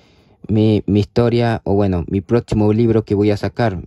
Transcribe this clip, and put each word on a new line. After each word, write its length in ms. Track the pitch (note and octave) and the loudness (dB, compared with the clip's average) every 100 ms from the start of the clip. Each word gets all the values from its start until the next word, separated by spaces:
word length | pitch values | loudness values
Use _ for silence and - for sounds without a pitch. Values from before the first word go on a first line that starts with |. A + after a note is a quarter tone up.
| _ _ _ _ - | _ _ _ _ -2
mi, 340 | G#2+ A2 G#2 - | 0 2 2 0
mi 140 | G#2 | 0
historia, 600 | G2+ - A#2 A#2+ A#2 A2 | 0 0 0 0 -2 -2
o 100 | - | -2
bueno, 300 | G2 G2+ F2+ - | 0 0 -2 -4
mi 120 | G2 | -6
próximo 520 | - A#2 - A2 G#2+ | -2 -2 0 0 0
libro 320 | G#2+ A#2 A2 | 2 2 0
que 100 | - | 0
voy 160 | G2+ G#2 | 0 0
a 60 | G2+ | 0
sacar 500 | G2+ - A#2 F2+ | -4 -2 -4 -4